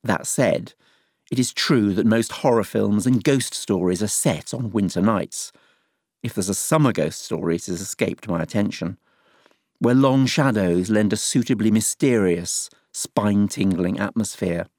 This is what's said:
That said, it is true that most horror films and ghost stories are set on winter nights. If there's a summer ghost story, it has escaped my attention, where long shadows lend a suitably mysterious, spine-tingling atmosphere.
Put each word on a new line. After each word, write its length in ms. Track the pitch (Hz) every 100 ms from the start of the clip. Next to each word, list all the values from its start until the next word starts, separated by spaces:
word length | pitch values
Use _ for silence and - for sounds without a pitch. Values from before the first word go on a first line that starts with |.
That 220 | 113 98 -
said, 480 | - 117 - - _ _ _ _ _ _
it 60 | 123
is 160 | 123
true 400 | - - 139 104
that 140 | 95 117
most 240 | 113 113
horror 320 | - 135 117
films 420 | 98 110 104 104 127
and 180 | 123
ghost 300 | 143 139 -
stories 480 | - - 95 90 90
are 60 | 104
set 440 | - 147 - -
on 200 | - 117
winter 280 | 107 95 87
nights. 520 | 101 104 - - - _ _ _ _ _ _ _
If 100 | 120
there's 160 | - 95
a 60 | 98
summer 360 | - 160 139
ghost 320 | 101 78 -
story, 340 | - 80 85 85
it 100 | -
has 140 | 90
escaped 460 | 98 - 101 - -
my 140 | 85
attention, 560 | 82 110 101 - 85 104 _ _ _ _ _ _ _ _
where 160 | 117
long 320 | 127 135 135 131
shadows 640 | - 135 110 92 87 92
lend 240 | 107 107
a 20 | 107
suitably 540 | - 139 117 117 110
mysterious, 1000 | 107 110 - 139 117 92 87 87 - - _ _
spine-tingling 1040 | - - - 104 101 101 - 98 90 90 92
atmosphere. 680 | 101 - 104 - 95 85 -